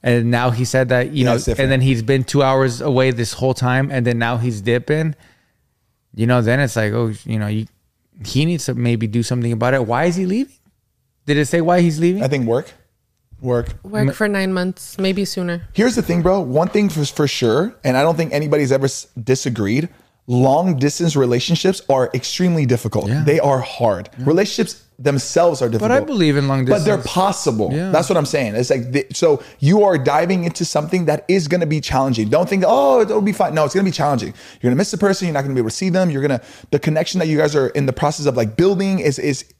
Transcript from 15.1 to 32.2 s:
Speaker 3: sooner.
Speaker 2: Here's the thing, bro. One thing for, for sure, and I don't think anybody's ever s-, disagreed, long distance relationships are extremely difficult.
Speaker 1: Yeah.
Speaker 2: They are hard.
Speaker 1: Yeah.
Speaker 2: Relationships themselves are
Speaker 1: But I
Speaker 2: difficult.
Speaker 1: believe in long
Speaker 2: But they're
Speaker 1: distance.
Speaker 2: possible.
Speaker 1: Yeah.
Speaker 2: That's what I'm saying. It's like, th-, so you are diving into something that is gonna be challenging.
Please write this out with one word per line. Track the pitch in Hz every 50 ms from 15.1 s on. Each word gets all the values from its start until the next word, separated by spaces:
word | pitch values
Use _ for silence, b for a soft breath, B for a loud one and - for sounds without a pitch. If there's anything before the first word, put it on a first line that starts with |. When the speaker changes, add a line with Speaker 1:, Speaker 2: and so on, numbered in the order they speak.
| 190 185 196
Speaker 3:
sooner. | 185 - 190 180 175 170 175 - -
Speaker 2:
Here's | - - 220 254 220
the | 247
thing, | 165 - 175 175
bro. | 160 180 190 196
One | 170 123 127 151 175 202
thing | - 208 208 196
for, | 151 156 147
for | - - - 147
sure, | 139 - - 127 113 110 139 175 233 - _ -
and | 135 127
I | 127
don't | 143 165 165
think | 156 165 - -
anybody's | 143 151 147 151 147 147 127
ever | 135 135 135
s-, | 135 - - - _ _ 120
disagreed, | 110 131 131 - - 135 120 107 104 98 113 131 160 175 b b b b b b _
long | - 123 123 131 131 135 160 180 185 165 131
distance | 135 147 - - 170 165 143
relationships | 143 131 123 120 120 - - 175 - - 185 190 - - -
are | 139 131 127 120 -
extremely | 127 - - - - 180 180 170 160 143
difficult. | 120 123 113 - 110 - 107 98 101
Speaker 1:
Yeah. | 120 147 156
Speaker 2:
They | 147 147 165
are | - 139 135 131
hard. | 120 - - - 120 113 98 90 98 - - -
Speaker 1:
Yeah. | 127
Speaker 2:
Relationships | 135 160 175 208 202 - - 220 - - - _ _ _ -
themselves | 127 147 139 135 - - - 170 170 175 151 127
are | 123 120
Speaker 1:
But | 113 113 208 220
I | 247
Speaker 2:
difficult. | 277 294
Speaker 1:
believe | 302 277 214 170 151 143
in | 143 139 139
long | 135 135 131
Speaker 2:
But | 123 - 202 151
they're | 208 202
Speaker 1:
distance. | 175 123 -
Speaker 2:
possible. | - 180 190 202 185 - - 151 120 107 104 87 135
Speaker 1:
Yeah. | 151 175 190
Speaker 2:
That's | 180 - 170 -
what | 208
I'm | 170 151
saying. | - - 147 131 107 101
It's | 117 127 -
like, | 143 131 117 123
th-, | 123 143 135 - -
so | - - 165 147 135 B B B B
you | 139 143 185 214
are | 208 202 180 151
diving | 127 147 143 151 170 175 190 185 170
into | 170 165 - 175
something | - - 151 151 170 185 185 170
that | 147 151 151 - -
is | 185 196 160 143
gonna | 170 180 165
be | 151 151 156
challenging. | 135 - - 131 135 135 123 110